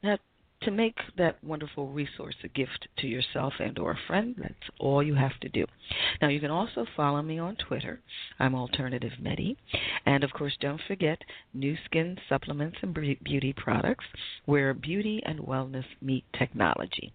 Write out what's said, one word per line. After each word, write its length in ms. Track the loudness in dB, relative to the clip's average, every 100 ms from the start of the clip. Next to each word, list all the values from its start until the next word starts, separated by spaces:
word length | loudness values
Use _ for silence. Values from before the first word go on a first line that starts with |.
Now, 160 | 2 0 _ _ _ _ -2
to 60 |
make 240 | 2 2 0 -12 2
that 260 | 2 2
wonderful 460 | -6 -6 -6 -6 -4
resource 460 | -2 -4 -4 -10 -10
a 40 | -8
gift 400 | -2 -2 -2 -10 -4
to 80 | -2
yourself 460 | 0 -2 0 -2 -2
and 180 | -4 -2
or 120 | -2
a 80 | -2 0
friend. 280 | 0 0 -4
That's 160 | -8 -10 -16 -2
all 240 | 4 4
you 120 | 4 4
have 240 | 4 2
to 80 | -4
do. 160 | 0 0 -2 -8 -2 -2 2
Now, 80 | 4
you 100 | 4
can 120 | 2
also 340 | 0 0 -2 -4 2
follow 260 | 2 4
me 180 | 0 -2
on 160 | -4 -4 -4
Twitter. 340 | -4 -4 -8 _ -14 -14 2
I'm 160 | 2 2
Alternative 560 | -2 -2 -2 -2 -4 -4
Medi. 360 | -4 -2 -2 -4 _ -4 -2 0 4
And, 180 | 6
of 80 | 4
course, 220 | 0 -4 0
don't 220 | -2 -2 -4
forget 320 | 0 2 2 -6 -18 -12
Nu 220 | -2 0 -2 0
Skin 320 | 0 2 -2 0
Supplements 480 | 0 0 -2 -2 -2
and 120 | -4
Be-, 260 | -2 0 0
Beauty 300 | 0 0 2 -2
Products, 500 | 2 2 4 0 -4 -14 -14 -10 4
where 280 | 6 6
beauty 480 | 2 -2 -2 0 -2 -2
and 140 | -4
wellness 460 | -2 -2 -2 -4 -8 -8
meet 240 | 0 0 -2 -2
technology. 760 | -2 2 2 2 -2 -6 -10